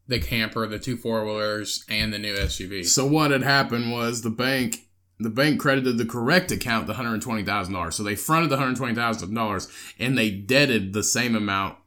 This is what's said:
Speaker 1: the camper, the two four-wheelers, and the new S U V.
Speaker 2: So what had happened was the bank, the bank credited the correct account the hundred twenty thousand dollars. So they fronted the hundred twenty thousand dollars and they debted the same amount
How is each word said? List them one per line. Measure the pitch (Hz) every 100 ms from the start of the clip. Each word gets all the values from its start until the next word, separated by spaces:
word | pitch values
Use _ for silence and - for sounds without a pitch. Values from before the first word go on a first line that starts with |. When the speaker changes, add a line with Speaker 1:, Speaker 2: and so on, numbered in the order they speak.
| -
Speaker 1:
the | 117
camper, | - 117 110 117 110
the | 107
two | - 120
four-wheelers, | 117 110 107 107 107 107 101 - -
and | 107 110
the | 104
new | 104
S | 98 92 -
U | 92
V. | 98
Speaker 2:
So | 87 -
what | 135 156 147
had | 135
happened | 135 139 131 120 117
was | 120 117 117
the | 113
bank, | 110 127 135 120 - _ _ _ -
the | 110
bank | 110 151 139
credited | 147 135 127 117
the | 113
correct | 120 117 180 180
account | 104 123 113 -
the |
hundred | 107 120 107
twenty | 131 110
thousand | 98 104 90
dollars. | 92 85 -
So |
they | 104 101
fronted | - 160 165
the | 135
hundred | 131 123
twenty | 127
thousand | 117 117 113 90
dollars | 113 107 98 - - - -
and | 120 127
they | 110
debted | 98 101 131 139 117 95
the | 107
same | 101 117 120 110
amount | 104 98 95 -